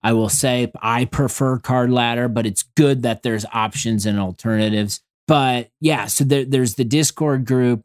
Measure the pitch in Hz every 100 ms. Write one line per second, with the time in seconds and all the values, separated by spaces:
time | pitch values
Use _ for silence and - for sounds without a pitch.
0 | 107 113 110 - 135 123 123 - 110 117
1 | 123 - 135 - 135 127 - 127 123 123
2 | 120 120 123 113 113 101 - - 147 135
3 | 120 110 127 113 104 117 110 - 117 110
4 | 104 101 95 92 117 110 107 107 104 -
5 | _ _ - 151 135 123 117 _ 156 143
6 | 101 - 139 139 131 135 127 101 123 147
7 | 147 - 156 135 123 127 123 120